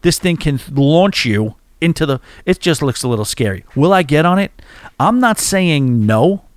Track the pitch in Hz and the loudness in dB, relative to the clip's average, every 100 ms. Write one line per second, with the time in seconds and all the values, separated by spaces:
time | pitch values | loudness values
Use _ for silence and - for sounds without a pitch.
0 | - 165 185 170 - 135 - 143 139 160 | 0 0 -2 -2 -2 -4 -6 0 2 4
1 | 196 - 123 104 110 - _ _ 165 165 | 2 0 -2 -2 -2 -8 _ _ -2 0
2 | 156 131 - - - 185 - 160 139 123 | -2 -2 -6 -14 -4 -2 0 -2 -2 -4
3 | 127 117 107 - 113 95 - - 156 190 | -4 -4 -4 -4 -4 -4 -8 0 2 2
4 | 151 147 170 185 202 - - - - _ | 2 2 2 0 -2 -8 -20 -20 -20 _
5 | 143 240 247 214 - 196 180 151 135 120 | 0 2 0 0 -2 0 0 0 2 2
6 | 107 110 147 196 - | 2 2 2 0 -8